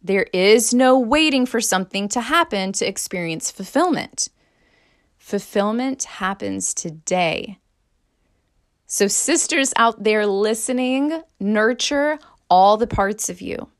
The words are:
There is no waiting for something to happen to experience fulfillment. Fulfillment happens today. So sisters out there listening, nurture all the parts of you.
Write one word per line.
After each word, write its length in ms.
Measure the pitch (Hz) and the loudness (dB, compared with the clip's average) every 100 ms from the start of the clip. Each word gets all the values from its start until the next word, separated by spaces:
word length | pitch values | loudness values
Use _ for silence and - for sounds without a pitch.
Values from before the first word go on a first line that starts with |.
There 240 | 180 196 - | 0 -2 0
is 420 | 180 196 233 226 | 2 6 6 4
no 240 | 247 262 262 | 4 6 4
waiting 480 | 226 294 311 269 247 | 4 2 2 2 0
for 140 | 226 | -2
something 480 | - 185 185 196 202 | -2 -2 -2 -6 -4
to 120 | 247 | -4
happen 520 | 233 330 330 208 190 | 0 0 0 -2 -4
to 140 | 196 196 | -4 -6
experience 640 | 190 - 185 170 160 - | -6 -8 -6 -6 -6 -8
fulfillment. 800 | - 190 262 359 240 - - - _ _ _ _ _ _ _ _ _ | -10 -4 0 0 0 -6 -8 -8 _ _ _ _ _ _ _ _ _
Fulfillment 880 | - 202 - 214 202 226 262 269 | -8 -8 -4 -2 0 -2 -4 -6
happens 720 | - - 190 196 202 190 - | -10 -6 -6 -6 -6 -6 -6
today. 840 | - 170 160 - 180 170 160 - 196 _ _ _ _ _ _ _ _ _ _ _ _ _ | -6 -10 -10 -4 0 0 -2 -8 -16 _ _ _ _ _ _ _ _ _ _ _ _ _
So 200 | - 202 | -2 0
sisters 680 | - - 320 - 254 269 - | 0 0 0 0 0 0 2
out 260 | 233 220 | 2 2
there 240 | 208 214 208 | 0 0 0
listening, 960 | 196 214 226 - 247 254 262 285 320 - _ | 0 0 -2 -4 -2 -2 0 -2 -4 -10 _
nurture 800 | 196 214 220 247 - 285 294 302 - _ _ | -2 2 2 0 -2 0 -2 -4 -10 _ _
all 260 | 180 196 214 | 6 6 6
the 120 | 226 | 2
parts 400 | - 196 214 - | 0 -2 -2 -8
of 120 | 180 | -8
you. 280 | 180 - - _ | -10 -10 -12 _